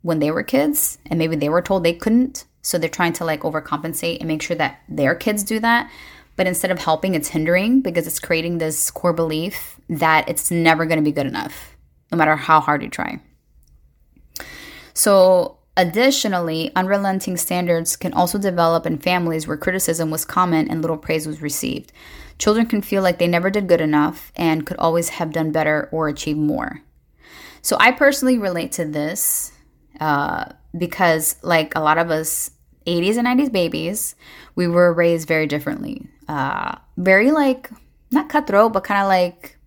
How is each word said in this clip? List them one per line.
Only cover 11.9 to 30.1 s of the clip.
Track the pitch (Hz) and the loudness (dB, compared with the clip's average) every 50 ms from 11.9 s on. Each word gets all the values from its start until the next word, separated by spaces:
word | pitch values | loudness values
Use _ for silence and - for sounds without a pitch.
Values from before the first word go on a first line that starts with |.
| _ _ _ _ | _ _ _ _
no | - | 0
matter | 170 156 151 151 | 2 4 4 2
how | 151 - - 160 156 | 0 2 4 4 4
hard | - - 147 143 - | 4 2 -2 -2 -2
you | - | -8
try. | - - - - - - _ _ _ _ _ _ _ - _ _ _ _ _ _ _ _ _ _ _ _ - _ _ - - - - - - - - - - - _ | -8 -8 -8 -8 -8 -12 _ _ _ _ _ _ _ -20 _ _ _ _ _ _ _ _ _ _ _ _ -20 _ _ -16 -16 -16 -18 -20 -20 -20 -20 -20 -20 -12 _
So | - - 214 202 196 185 185 185 180 175 - - _ _ _ _ | 0 2 6 8 8 8 8 6 4 2 0 -6 _ _ _ _
additionally, | - 180 170 165 214 247 269 269 - - 214 190 180 170 165 160 160 160 - - | 0 0 2 2 2 2 4 2 2 -2 -2 -2 0 -2 -2 -2 -4 -4 -2 -2
unrelenting | 185 185 190 202 202 196 196 190 190 - - 185 | -2 0 0 0 0 0 0 -2 -2 -4 -4 -4
standards | 170 - - 180 180 180 175 170 165 165 - - | -4 -4 -2 -2 -2 0 2 0 0 0 -2 -6
can | - - 175 - | -4 -4 -2 0
also | - 180 175 - | 0 0 2 0
develop | 208 196 196 180 175 170 165 165 165 165 | -2 -2 -2 0 2 2 4 2 2 0
in | 165 165 143 | -2 -6 -2
families | - 180 180 180 175 165 160 160 156 | -2 0 0 0 0 -2 -2 -4 -4
where | - 160 | -6 -8
criticism | 151 - 185 185 190 185 - 165 165 165 156 | -4 -2 -2 -2 0 -2 -2 -2 -2 -2 -4
was | 156 160 - | -4 -6 -6
common | - - 185 180 175 165 160 156 156 | -4 0 0 2 2 2 2 0 0
and | - 160 | -2 -4
little | 156 165 160 | -2 -4 -4
praise | 156 - - 160 160 156 | -6 -4 -4 -4 -2 -2
was | 156 156 156 | -6 -10 -8
received. | 156 147 143 - - 127 131 - - _ _ - - - - - - - - | -8 -6 -6 -4 -6 -6 -6 -8 -10 _ _ -20 -20 -20 -20 -20 -20 -20 -10
Children | - - 214 214 226 233 | -2 2 2 4 4 2
can | 233 - 208 196 | 2 0 -2 -2
feel | - 202 196 | -2 -2 2
like | 190 180 175 | 2 2 2
they | 175 175 | 2 0
never | 175 175 170 175 196 | 2 2 2 0 0
did | 196 208 196 | 0 0 2
good | 180 170 160 | 4 2 4
enough | 160 151 151 147 147 165 170 - - - _ | 4 2 2 2 2 0 -2 -8 -16 -16 _
and | - 170 165 160 160 151 | -2 0 0 0 0 -2
could | - 185 | -6 -4
always | - - 165 165 170 165 - | 0 0 2 2 0 -2 -2
have | - - 175 160 156 | -4 -6 -6 -4 -2
done | 165 156 156 | -2 -2 0
better | 151 160 151 151 151 151 - - | 0 0 0 2 0 0 -2 -4
or | - 160 160 | -4 -2 -2
achieve | 151 143 - - 156 151 | -2 -4 -6 -4 -4 -2
more. | 151 151 151 147 - - - - - _ _ _ _ _ _ _ _ _ - - - - - - - - | 0 0 0 0 -2 -4 -6 -8 -14 _ _ _ _ _ _ _ _ _ -20 -20 -20 -20 -20 -20 -10 -4
So | - - - | -2 2 4
I | 208 240 | 4 4
personally | 254 262 294 277 277 285 262 254 254 | 4 4 2 2 2 2 0 0 2
relate | 233 202 190 175 226 226 - - | 2 0 -2 -4 -4 -6 -6 -6
to | - 170 | -6 -4
this, | 151 151 151 147 156 180 - - - - - - - _ _ _ _ _ _ _ _ _ - | -4 -2 -4 -4 -4 -4 -4 -2 -2 -2 -4 -6 -10 _ _ _ _ _ _ _ _ _ -4
uh, | 156 156 | 0 0